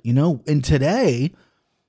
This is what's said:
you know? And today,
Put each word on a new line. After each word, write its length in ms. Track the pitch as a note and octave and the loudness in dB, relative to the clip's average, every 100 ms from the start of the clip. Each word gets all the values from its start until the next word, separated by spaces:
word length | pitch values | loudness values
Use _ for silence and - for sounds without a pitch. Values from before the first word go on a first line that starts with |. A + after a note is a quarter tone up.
you 100 | A2+ | -2
know? 300 | B2+ E3 C3+ - | 2 2 0 -2
And 160 | D3 | -2
today, 720 | B2+ D3 C#3+ A3+ G3+ A#2+ D3 - _ _ _ _ | 0 0 0 0 0 0 -4 -6 _ _ _ _